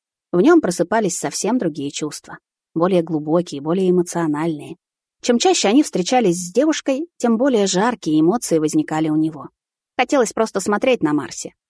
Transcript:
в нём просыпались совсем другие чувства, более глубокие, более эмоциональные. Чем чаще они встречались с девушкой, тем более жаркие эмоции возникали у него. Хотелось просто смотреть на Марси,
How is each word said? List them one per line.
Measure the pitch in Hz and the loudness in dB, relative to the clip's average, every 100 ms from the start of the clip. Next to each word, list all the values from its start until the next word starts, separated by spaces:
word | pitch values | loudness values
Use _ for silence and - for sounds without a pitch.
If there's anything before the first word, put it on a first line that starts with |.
| _ _ - | _ _ -4
в | 180 | 2
нём | 262 349 | 6 6
просыпались | 196 175 170 226 196 - | 4 -2 0 0 -2 -4
совсем | 143 - 196 247 | -6 -4 -2 -2
другие | 180 151 139 | -2 -4 -8
чувства, | - 151 - - - _ _ _ 160 | -6 -8 -10 -16 -20 _ _ _ -2
более | 180 180 | 2 2
глубокие, | 165 156 151 175 175 139 | 0 -4 0 0 -2 -6
более | 151 190 185 | -4 0 2
эмоциональные. | 180 175 170 160 147 165 147 135 175 _ _ _ _ | 2 0 -2 -2 -2 -2 -6 -10 -18 _ _ _ _
Чем | - 240 | 0 2
чаще | 370 339 196 | 2 2 4
они | 262 | 4
встречались | 294 185 180 254 202 175 | 2 0 0 2 2 0
с | 180 | -2
девушкой, | 226 311 294 - 269 339 - | 0 2 0 -2 -4 -4 -4
тем | 240 220 | 0 2
более | 277 226 196 | 2 2 2
жаркие | 180 240 240 165 156 | 2 0 -2 0 2
эмоции | 165 233 - 160 | 2 2 0 0
возникали | 151 156 147 156 160 | 0 -2 -2 -2 0
у | 156 | 0
него. | 156 147 131 _ _ _ _ - | -2 -4 -16 _ _ _ _ -4
Хотелось | 247 285 220 | 0 2 0
просто | - 220 196 | 0 -4 -2
смотреть | 202 208 262 247 | -2 0 0 0
на | 156 | 0
Марси, | 147 - - - _ | -2 -4 -12 -16 _